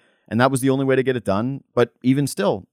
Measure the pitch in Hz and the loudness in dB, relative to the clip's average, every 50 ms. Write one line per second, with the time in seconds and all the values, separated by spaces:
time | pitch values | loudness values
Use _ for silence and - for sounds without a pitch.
0 | _ _ _ _ _ _ 101 113 123 135 135 127 127 135 131 135 135 135 131 131 | _ _ _ _ _ _ 0 2 2 2 2 0 0 0 0 0 0 0 0 2
1 | 127 131 127 120 - - 95 - 117 131 139 - - _ _ 127 120 - - _ | 2 0 -2 -2 -2 -2 -2 -2 -2 -4 -6 -10 -14 _ _ 0 0 0 -2 _
2 | - 127 135 139 143 131 - - 196 196 131 95 87 - | 0 0 2 2 0 -2 -2 -2 -2 -2 -2 -4 -6 -10